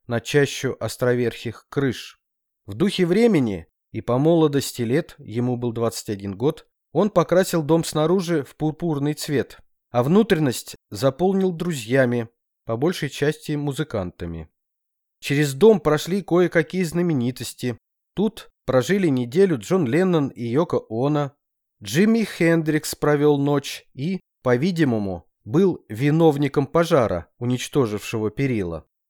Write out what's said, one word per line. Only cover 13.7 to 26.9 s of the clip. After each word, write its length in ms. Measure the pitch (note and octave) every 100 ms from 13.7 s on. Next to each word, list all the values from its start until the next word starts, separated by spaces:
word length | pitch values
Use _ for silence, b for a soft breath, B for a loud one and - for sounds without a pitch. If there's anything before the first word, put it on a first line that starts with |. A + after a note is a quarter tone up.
| C3+ D#3 G#2+ F2+ - F2 E2 D#2 _ _ _ _ _ _ _
Через 360 | - C#3+ D3 C3+
дом 240 | G#3+ G3+
прошли 420 | D#3 D3+ - G3+
кое-какие 600 | E3+ E3+ F3 F3 D#3 F#3
знаменитости. 960 | F3 E3+ F3 C#3+ A#2+ B2+ A2+ - B2 A2+ _ _ _
Тут 360 | - A3 - - _ -
прожили 400 | B2+ B2 G3+ F3
неделю 500 | C3 B2 D3+ G3 C#3
Джон 300 | G2+ F#3+ C#3
Леннон 400 | D#3 F#3+ E3 C3+
и 160 | -
Йоко 420 | A#2 B2+ D#3 B2+ -
Оно. 400 | A2 C#3 D3+ C#3 _ _ _ _ _
Джимми 420 | G2 C3 G#3+ A3+
Хендрикс 720 | G#3+ - E3 E3 D#3 D3+ -
провел 460 | - D3 D3 D3 C#3+
ночь 480 | C#3+ C#3+ - - _ -
и, 240 | D#3 F#3+ _ _
по-видимому, 840 | B2+ B2 F3 E3+ D3 A2+ G2 F2 - _
был 400 | G#2 C#3+ F#3+ - -
виновником 760 | G#2+ C#3+ D#3+ E3 C#3+ C#3+ D3+ C3+
пожара, 640 | E3 E3